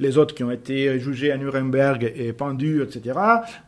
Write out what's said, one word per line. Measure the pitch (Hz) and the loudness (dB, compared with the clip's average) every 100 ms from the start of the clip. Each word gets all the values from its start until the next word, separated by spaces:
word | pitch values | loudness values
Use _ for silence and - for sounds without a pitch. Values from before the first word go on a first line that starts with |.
les | 139 135 | 2 4
autres | 147 151 | 2 2
qui | |
ont | 123 | -4
été | 123 120 135 139 131 | -4 -4 0 0 0
jugés | 135 123 147 | -2 -2 0
à | 135 | 0
Nuremberg | 139 135 131 131 139 127 117 | -2 -2 0 2 2 2 -2
et | - 117 | -4 -6
pendus, | 117 143 131 151 156 | -4 -4 -2 0 0
et | 135 | -2
cetera, | 127 113 139 208 233 226 - | -6 -4 2 4 4 0 -12